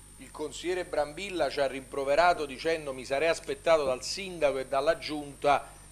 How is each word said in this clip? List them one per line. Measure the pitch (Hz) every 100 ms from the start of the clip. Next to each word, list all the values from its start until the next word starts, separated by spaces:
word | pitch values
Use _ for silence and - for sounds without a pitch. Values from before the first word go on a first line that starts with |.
| - -
il | -
consigliere | - 151 127 165 180 165
Brambilla | 151 147 151 196 175 139
ci | 147
ha | 135
rimproverato | 135 127 135 135 143 180 170 143
dicendo: | 127 160 160 147
"Mi | 131 113
sarei | 135 165
aspettato | 160 - 139 170 160 135
dal | 127
sindaco | - - 196 170 143 131
e | 131
dalla | 135 147 165
giunta | - 151 143 139 143 131 - - -